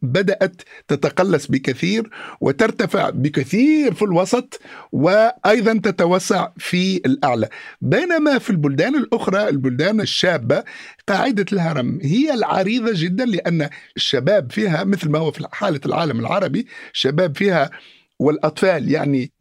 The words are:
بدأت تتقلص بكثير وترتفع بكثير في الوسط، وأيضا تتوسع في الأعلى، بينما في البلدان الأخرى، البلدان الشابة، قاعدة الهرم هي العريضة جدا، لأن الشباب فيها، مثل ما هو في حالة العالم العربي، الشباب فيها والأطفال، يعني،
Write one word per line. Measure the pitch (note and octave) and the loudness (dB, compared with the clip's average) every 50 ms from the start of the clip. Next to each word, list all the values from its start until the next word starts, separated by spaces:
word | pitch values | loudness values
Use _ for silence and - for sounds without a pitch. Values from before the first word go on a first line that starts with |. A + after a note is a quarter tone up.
بدأت | - B2 B2+ F#3 G3+ F3 F#3+ - F#3+ F#3 - - - - - - - - | -4 -2 0 0 2 2 2 2 0 0 -2 -6 -20 -20 -20 -12 -6 -4
تتقلص | D3+ C#3+ - C#3+ - - F#3 G3 F3 C#3+ - - | -2 0 0 0 0 0 2 2 2 0 0 0
بكثير | C3+ C3 C3 C#3 B2+ - D#3+ F3 G#3 A3+ A3 - - - - - - - | -2 -2 -2 -2 -4 -2 -2 -2 -2 -2 -2 -6 -10 -16 -18 -18 -10 -4
وترتفع | - - - - A3+ A3 - - A3 E3+ - G3 - - | -2 0 2 2 0 0 0 -2 -2 -2 0 0 0 0
بكثير | - - B2+ D3+ D3 D3+ C3 - - G#3+ B3+ D4+ D#4 D#4 D4 B3 E3+ | -2 -2 -2 -2 0 -2 -2 0 2 2 4 4 4 4 2 0 0
في | - | 0
الوسط، | G#3+ G#3 F3 E3 F#3 F3+ - B3 B3+ - - - - - - - - - | 0 0 2 2 2 2 0 -2 -2 -4 -10 -20 -20 -20 -20 -20 -12 -6
وأيضا | - B2+ C3+ F3 F#3+ G#3+ A3 - - - - G3+ G#3+ B3 G3 A3+ A3+ G#3+ E3+ | -2 0 2 4 4 6 4 4 2 0 2 2 4 4 4 2 2 2 0
تتوسع | G#3+ F#3 - F3 E3+ F3+ F3+ F3 - - F3+ E3+ - - - | 0 0 0 2 2 2 2 2 0 0 0 -2 -4 -8 -12
في | - - - F3 F#3 F#3+ F#3+ F3+ | -8 -4 -2 0 0 0 0 0
الأعلى، | - B2+ C3 - C#3+ C#3 B2 A2+ G#2+ - - - - - - - | 0 0 0 2 2 0 0 0 -2 -2 -4 -8 -20 -20 -12 -6
بينما | - B2 D3+ A#3+ F4 F4+ E4+ D#4+ D4+ D4+ C#4 A#3 | -2 0 0 2 2 2 0 2 2 2 2 0
في | - - | 0 0
البلدان | G3+ E3 D3 C#3+ C#3 C#3 E3+ A#3+ C#4+ | -2 0 0 0 0 0 0 0 0
الأخرى، | D4 A#3 - A#3 A3+ - G#3 F#3 G3+ G#3+ G3+ | 0 0 0 -2 -2 0 0 0 0 0 0
البلدان | D3 C#3 C3 C3 B2 B2 D#3 F#3+ A3 G#3+ | 0 0 -2 -2 -2 0 0 0 0 0
الشابة، | G3 - - - - F#3 E3+ D3 A#2 A#2 C#3 G3 - - - - - - - _ _ - | 0 -2 -2 -2 0 0 0 0 0 0 0 0 -2 -4 -10 -20 -20 -20 -20 _ _ -2
قاعدة | G3+ F#3+ - C4+ B3 G3+ G3 - G3+ | -2 0 0 0 0 -2 -2 -2 0
الهرم | F#3+ E3 E3 D#3 C#3+ B2 - - - | 0 0 0 -2 -2 -2 -4 -4 -4
هي | - C3+ E3+ A#3+ D4 D#4 C4+ | -2 0 0 2 2 2 0
العريضة | A3+ - - - F#3+ F#3+ G3 A3+ B3+ A3 A#3 A3 | 0 -2 0 0 0 0 0 -2 -2 -2 -2 -2
جدا، | E3 D#3 F3+ F3+ G3+ B3+ | 0 -2 -2 -2 -2 -2
لأن | B3 G3 E3+ - E3+ E3+ D#3+ D3 C#3+ - - - - - | -2 -2 -2 -2 -2 -2 -2 -2 -4 -6 -12 -20 -14 -8
الشباب | - - - - B2+ A#2+ D#3+ G#3 G3+ C#3+ A#2+ | -6 -4 -2 -2 0 2 2 2 2 2 0
فيها، | - G#3 G#3+ G3 D#3+ D3+ - | -2 -2 0 0 0 0 0
مثل | F#3+ G3 E3+ - D3+ | 0 -2 0 0 0
ما | D3 D#3 | 0 0
هو | D#3+ D3+ | 0 -2
في | - - D#3 - | -4 -6 -8 -12
حالة | - - G#3 G3+ D#3+ C#3 - | -8 -4 -2 -2 -2 -2 -2
العالم | C#3 - - E3+ D3+ A#2+ A#2 | -2 -2 0 0 0 -2 -2
العربي، | A2+ - F3 G3 C#3 B2+ C#3 G3+ B3 - - - - - - | -2 -2 -2 -2 -2 -2 -2 -4 -6 -8 -12 -20 -18 -10 -4
الشباب | - - C3 D3 D#3+ F#3 F3 C#3 - | -2 -2 0 2 2 0 0 0 0
فيها | G3+ G3+ F3+ D#3+ C#3 D3+ - - - - - _ _ _ _ - | 0 2 2 2 0 0 -4 -10 -20 -20 -20 _ _ _ _ 0
والأطفال، | - C#3+ D3+ D#3 - D#3 D#3 - G#3 F#3+ F3+ D3+ C3+ D3 | 0 2 2 2 0 -2 0 2 2 2 2 2 0 0
يعني، | C#3 D3+ C#3+ C#3+ C#3 C3 A#2+ - _ - | 0 0 0 0 0 0 -2 -4 _ -2